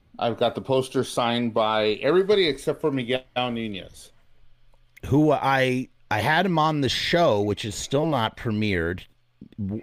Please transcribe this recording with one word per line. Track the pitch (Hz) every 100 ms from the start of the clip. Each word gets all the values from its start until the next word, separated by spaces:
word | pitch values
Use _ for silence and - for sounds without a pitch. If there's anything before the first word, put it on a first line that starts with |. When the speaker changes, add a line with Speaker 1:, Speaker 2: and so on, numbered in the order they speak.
| _ -
Speaker 1:
I've | 117 110
got | 117 113
the |
poster | 101 131 127 135
signed | 120 - 120 117 120
by | 113 110 110 107 104
everybody | 131 175 190 202 170
except | - - 143
for | 156
Miguel | 135 117 127 - 123
Nunez. | 123 117 110 95 87 - - _ _ - - - - - _ _ -
Speaker 2:
Who | 139 151
I, | 139 135 135 131 127 127 _ -
I | 107
had | 117 156 190
him | 160
on | 156 151
the | 127
show, | - - - 165 107
which | 104 101
is | 110
still | - - 135 165
not | 139 110 -
premiered. | 120 107 107 90 82 90 - _ _ _ - - 98
W-, | 107